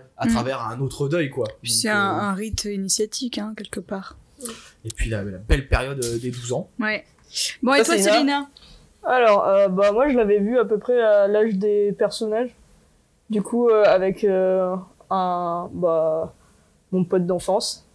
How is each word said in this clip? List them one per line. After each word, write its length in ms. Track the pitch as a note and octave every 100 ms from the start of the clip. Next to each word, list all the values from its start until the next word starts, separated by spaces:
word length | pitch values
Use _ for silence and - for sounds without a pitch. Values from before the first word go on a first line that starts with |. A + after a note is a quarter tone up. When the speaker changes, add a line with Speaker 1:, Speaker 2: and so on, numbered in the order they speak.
| - -
Speaker 1:
à 80 | A#2
Speaker 2:
Mm. 40 |
Speaker 1:
travers 300 | A#2 A#2+ C3 A#2+
un 140 | A#2+
autre 280 | C3+ - C#3+
deuil, 220 | E3+ D3
quoi. 160 | C3+ G#2+ -
Speaker 2:
Puis 100 | A#2+
Speaker 1:
Donc, 60 | -
Speaker 2:
c'est 80 | A3+
un, 260 | G#3 G3 D#3
Speaker 1:
euh, 40 |
Speaker 2:
un 140 | G3+
rite 300 | F#3+ A3 G3+
initiatique, 760 | G#3 G3+ F#3+ - G#3+ - B3 -
hein, 160 | G#3 A3
quelque 240 | G3+ -
part. 380 | F3+ G3 G3 - _ _ B3 - - _
Speaker 1:
Et 60 | A2+
puis 140 | - A#2
la, 140 | G#2+
la 140 | G2+ F#2
belle 280 | A2 D3+ B2+
période, 360 | B2 B2+ C#3
euh, 140 | A#2+ A#2
des 120 | B2
douze 220 | B2 A#2+
ans. 160 | B2+ F#3+ -
Speaker 2:
Ouais. 260 | G#3+ G#3+ - _ _ - - -
Bon, 100 | A#3
et 40 | C#4
Speaker 3:
Toi, 60 | -
Speaker 2:
toi, 80 | A3+
Speaker 3:
Célina ? 160 | G3
Speaker 2:
Célina ? 380 | G#3+ C#4+ C#4+ C#4 - - - - _
Speaker 4:
Alors, 420 | F#4+ B3+ A#3 G3+ -
euh, 220 | G3 G3+
bah, 240 | F#3 G3+
moi, 160 | G#3 C#4+
je 80 | B3
l'avais 220 | G#3+ G#3
vu 180 | G3+ B3
à 60 |
peu 140 | A#3 G#3
près 220 | - B3
à 280 | A3+ G#3 G3+
l'âge 260 | G#3 A3+
des 380 | F#3+ G#3 G#3 G3+
personnages. 580 | F#3 G#3 - A3 G#3+ B3 - _ _ _ _ _ _ _
Du 120 | G#3+
coup, 260 | G3 A#3 A#3+
euh, 160 | A3
avec, 400 | G3+ F#3 F#3+ F#3+
euh, 500 | G#3 F#3 F#3+ F#3 F#3 F#3 F#3 _ _
un, 580 | F#3+ F#3 F3 F3 E3+ F3+
bah, 640 | E3+ F3 E3 D#3+ D#3+ E3 - _ _ _ _ _
mon 120 | F#3
pote 220 | F3+ F#3+ F3
d'enfance. 600 | F3+ - G3 A#3+ - _